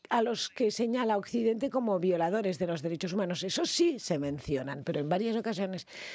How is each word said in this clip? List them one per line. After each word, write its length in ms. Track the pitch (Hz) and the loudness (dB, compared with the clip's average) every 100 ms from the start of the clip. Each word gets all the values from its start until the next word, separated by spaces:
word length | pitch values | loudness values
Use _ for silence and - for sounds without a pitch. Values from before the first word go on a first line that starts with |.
| - | -2
a 120 | - | 2
los 280 | 226 233 - | 2 0 -4
que 200 | - 220 | 0 0
señala 480 | 208 233 247 226 208 | 2 0 2 2 0
Occidente 540 | 190 240 226 226 269 | 0 0 2 2 0
como 260 | 254 233 190 | 0 2 2
violadores 600 | 180 175 165 208 202 170 | 4 4 2 2 0 0
de 80 | 175 | 0
los 160 | 170 | -2
derechos 300 | 156 165 185 | -2 -4 -2
humanos. 280 | 185 185 180 | -2 0 -2
Eso 220 | 185 - 339 | -2 -2 0
sí 320 | - 339 262 | 4 2 2
se 220 | - 156 | -2 -2
mencionan, 640 | 143 143 - 139 131 139 | 0 -4 -2 -2 -2 -6
pero 160 | 139 156 | -4 -2
en 100 | 147 | 0
varias 260 | 180 226 220 | 0 0 -2
ocasiones 520 | 226 185 190 185 - - - | -2 -2 -4 -6 -10 -14 -14